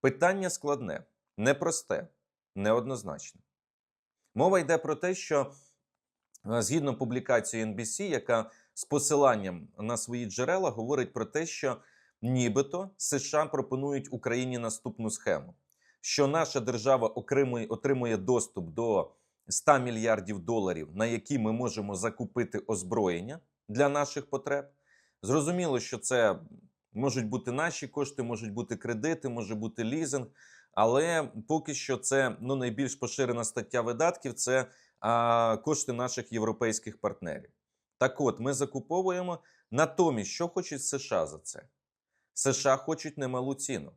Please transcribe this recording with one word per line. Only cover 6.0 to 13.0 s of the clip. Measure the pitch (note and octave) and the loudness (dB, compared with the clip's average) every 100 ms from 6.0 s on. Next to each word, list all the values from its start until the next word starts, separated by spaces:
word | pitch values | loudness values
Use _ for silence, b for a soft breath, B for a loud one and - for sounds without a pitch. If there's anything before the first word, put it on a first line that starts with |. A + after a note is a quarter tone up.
| _ _ _ - G2 | _ _ _ -18 -2
е, | A#2 | 0
згідно | A2+ D#3 C#3+ A#2+ | 2 0 0 -2
публікації | A2+ B2 B2+ A#2+ - A2+ | -2 -4 2 2 2 -4
Н | A2 G2+ | -4 -4
Б | A2+ | -6
С, | - G3+ | -4 -2
яка | C3+ - A#2 A2 B B | -2 2 2 0 B B
з | - - | -14 -2
посиланням | C#3+ C3+ D3 C#3 A2 G2 F2 D#2 - | 0 2 6 6 4 -2 -8 -12 -10
на | G#2+ A#2+ | -6 -4
свої | - A#2+ A#2 | -4 -6 -6
джерела | G2+ B2+ F#3 F#3 | -2 0 2 0
говорить | G#2+ A2+ C#3 B2 | -2 -2 0 0
про | B2 A2 | -4 -4
те, | D3+ D#3+ | -2 -4
що | - C3+ A#2+ b b b b | -4 -4 -4 b b b b
нібито | A2+ B2+ A#2+ A2 C#3 F3 F#3+ | -2 2 4 2 0 -2 -6
С | _ | _